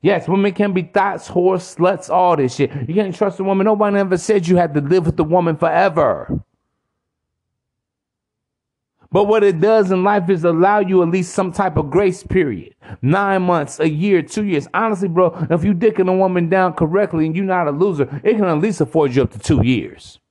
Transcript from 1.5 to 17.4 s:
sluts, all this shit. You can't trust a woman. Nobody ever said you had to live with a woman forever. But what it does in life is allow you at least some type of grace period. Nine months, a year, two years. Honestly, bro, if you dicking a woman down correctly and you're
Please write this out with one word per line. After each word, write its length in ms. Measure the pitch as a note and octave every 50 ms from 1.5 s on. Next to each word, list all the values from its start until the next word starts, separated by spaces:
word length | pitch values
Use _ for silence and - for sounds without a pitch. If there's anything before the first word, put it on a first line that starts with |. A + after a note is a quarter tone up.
| F#3+ F3+ F3 - -
sluts, 360 | - E3 F3+ G3 F3+ - -
all 260 | - F3+ F#3 F3+ E3+
this 200 | D3+ C#3 B2+ B2
shit. 140 | - C#3+ A#2+ - D3 B2+
You 80 | A#2 D#3+
can't 200 | G3+ G#3+ F#3+ E3+
trust 260 | - G#3+ G3 F3+ -
a 40 | F#3+
woman. 200 | F#3+ G3 F#3+ F#3+
Nobody 320 | G#3+ G#3+ G3+ G#3+ G#3 G3+
ever 220 | G3+ G3 F#3+ F#3 F3
said 280 | - - A3 G3+ E3+
you 100 | E3 F#3
had 180 | F3 F3 E3 C#3+
to 80 | D3+ C#3+
live 240 | C#3 F3 F#3 E3+
with 120 | D#3+ D#3+ -
a 60 | E3
woman 320 | D3+ E3 F3+ F3 E3 D#3+
forever. 880 | D3+ - E3 D#3 E3 F#3 G3 D#3+ E3 D3+ B2 F#2+ D2 - - - D#2+ - _ _ _ _ _ _ _ _ _ _ _ _ _ _ _ _ _ _ _ _ _ _ _ _ _ _ _ _ _ _ _ _ _ _ _ _ _ _ _ _ _ _ _ _ _ _ _ _ _ _ _ _ _
But 140 | - F#3 G#3
what 180 | G3+ G#3+ A3+ G3+
it 200 | G3+ F#3 D#3+ D#3+
does 280 | G#3 A3 A3 G3+ F#3
in 140 | F#3+ F#3 F3+
life 240 | G3+ G#3 G#3 F3+ E3
is 160 | F#3+ E3+ D#3
allow 360 | F3 E3 D#3+ F3 G3 G#3 G#3+
you 220 | G3+ F#3 F#3+ F#3 F3
at 60 | E3+
least 240 | E3+ F#3+ F3+ F3 -
some 200 | - F#3+ F3+ E3
type 260 | - G3+ F#3 D#3 D#3
of 100 | D3+ C#3+
grace 340 | C#3 F3 G#3 F#3+ F3 - -
period. 520 | - - F#3 E3+ C#3+ A2 F2 - - _ _ _ - G#2 -
Nine 440 | - B2+ D#3 G3 G3+ G3 G3 F#3+ F#3
months, 360 | F3 F3 E3 D3 C3 - -
a 80 | D#3 D#3+
year, 320 | D#3 D3+ F3 G#3 G3 E3+
two 240 | D3 D3+ - G#3+ G#3+
years. 240 | G3+ F#3 D3 C3+ - -
Honestly, 340 | F3+ A3 A3+ A3 F3 G3 F#3+
bro, 260 | E3 E3+ F#3 E3+ E3+ F3+ D#3+ -
if 160 | E3 E3+ D#3
you 80 | G3 G3+
dicking 380 | E3+ G3+ A3 G#3+ - F#3+ F#3
a 40 | F#3
woman 360 | F#3 F#3+ F#3+ F3+ F3+ F3 E3
down 240 | F3+ F#3+ F#3 F3+ D#3
correctly 500 | - E3+ D3+ E3 G3 G#3 F3 E3+ D#3+ D#3
and 100 | D#3+ D#3+
you're 120 | F3